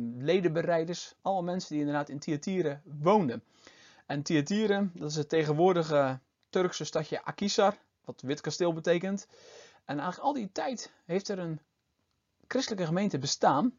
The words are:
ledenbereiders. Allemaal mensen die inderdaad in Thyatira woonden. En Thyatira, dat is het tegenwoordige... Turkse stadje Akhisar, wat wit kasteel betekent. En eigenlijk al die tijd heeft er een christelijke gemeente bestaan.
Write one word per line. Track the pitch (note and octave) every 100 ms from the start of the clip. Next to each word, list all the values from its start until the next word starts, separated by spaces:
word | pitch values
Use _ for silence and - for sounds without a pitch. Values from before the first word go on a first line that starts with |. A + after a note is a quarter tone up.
| A#2 A#2+
ledenbereiders. | C#3+ F#3+ F3 D#3+ E3+ E3+ E3 E3+ - -
Allemaal | F#3 F#3+
mensen | F3 F3+ -
die | D3+
inderdaad | D3 D3 C#3+
in | C#3+
Thyatira | E3+ D3 - F#3 D#3 C#3+
woonden. | - D3 D#3+ G#3+ D3 A2+ - _ - - - - -
En | C#3+
Thyatira, | C#3+ D#3 C#3+ G3+ G#3+ G3+ G3+
dat | F3 D3+
is | D3+
het | D3
tegenwoordige... | D#3+ D3+ D3+ F#3 F3 D#3+ D3 C3+ C3 _ _ _
Turkse | F#3+ F#3 -
stadje | D3+ D#3+ D3+ -
Akhisar, | - - G3+ - G3+ G3+ _ _
wat | - -
wit | B2+ D3
kasteel | D#3 - F3
betekent. | E3 F3 F3 F#3 G3 - - - - - _
En | - C#3+
eigenlijk | F3+ F3 C#4
al |
die | C#4+ G3
tijd | - D4+ A#3+ - _
heeft | - F3+ -
er | F#3+
een | E3 D#3 _ _ _ _ _ _ _ _ -
christelijke | B3 - G3 D#3+
gemeente | F3 G#3 C#3+
bestaan. | C#3 - - - B3